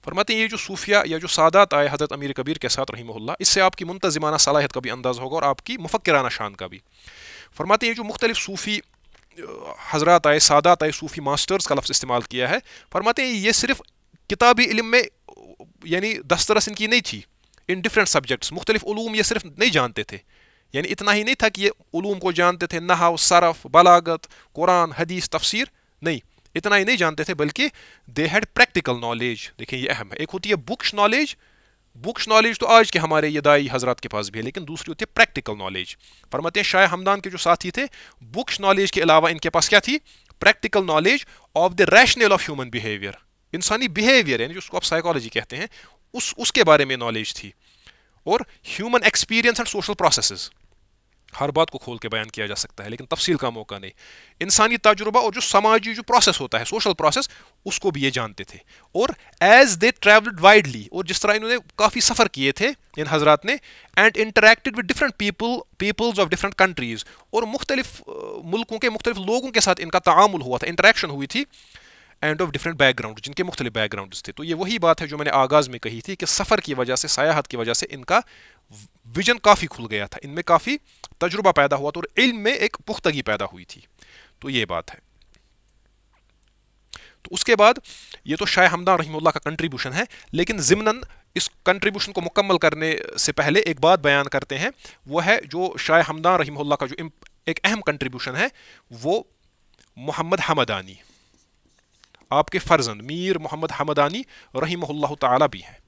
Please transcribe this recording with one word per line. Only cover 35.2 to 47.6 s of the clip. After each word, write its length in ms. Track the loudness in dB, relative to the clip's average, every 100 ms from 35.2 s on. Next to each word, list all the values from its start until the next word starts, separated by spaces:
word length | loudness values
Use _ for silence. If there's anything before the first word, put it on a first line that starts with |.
| 0 0 -8 -10
नॉलेज। 400 | -8 -8 -10 -14 _ _ _
फरमाते 280 | -6 -4 -4
हैं, 40 |
शाह 220 | 0 4 4
हमदान 340 | 2 -2 -2
के 100 | -4
जो 80 | -4
साथी 320 | 0 0 0
थे, 140 | -6 -8 -10 -20 _
बुक्स 380 | -10 -8 -6 -2
नॉलेज 300 | 2 2 2
के 100 | 0
अलावा 300 | 4 6 4
इनके 180 | 0 -2
पास 200 | 0 4
क्या 120 | 2
थी? 180 | 2 -6 _ _ _ _
Practical 380 | 2 2 0 -2
knowledge 460 | 2 2 4 0 -4 -20 _ 0
of 160 | 0
the 140 | 2 6
rationale 520 | 8 8 4 4 2
of 120 | 0
human 200 | -8 -8
behavior, 420 | -6 -6 -8 -10 -14 _ _ _
इंसानी 340 | -6 -2 -2 -2
बिहेवियर, 540 | 0 4 4 4 -2
यानी 120 | -4
जिसको 220 | -8 -8 -6
आप 60 |
साइकोलॉजी 460 | -2 -2 0 -2 -2
कहते 280 | -6 -6 -10
हैं, 120 | -10 -14 -20 _ _
उस, 200 | -8 -6 -4
उसके 260 | -2 2
बारे 200 | 6 6
में 120 | 4 -2
नॉलेज 380 | -4 -6 -8
थी, 200 | -12 -14 _